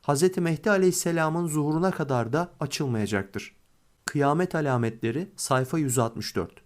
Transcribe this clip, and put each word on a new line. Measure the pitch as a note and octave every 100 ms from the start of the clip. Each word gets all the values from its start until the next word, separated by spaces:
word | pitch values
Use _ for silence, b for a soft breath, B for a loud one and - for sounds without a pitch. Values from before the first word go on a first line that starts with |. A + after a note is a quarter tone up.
Hazreti | - C#3+ F3+ F#3
Mehdi | E3 D#3 G#3+
aleyhisselamın | G3 F#3 F3 F3 E3 D#3 E3 E3+
zuhuruna | D3+ D3 D#3 F#3+
kadar | F3+ C#3 B2+ A2+
da | D3 F3 -
açılmayacaktır. | C#3+ - C#3+ A2+ G2+ G#2 G2 G2+ - _ _ _ _ _ -
Kıyamet | D3 C#3+ D3+ G#3 E3
Alametleri, | D3 B2 A2+ A2+ A2+ B2+ G3 -
sayfa | - C3 C3 E3
yüz | C#3+ B2
altmış | A2+ A2+ G2+ G#2
dört. | E2+ -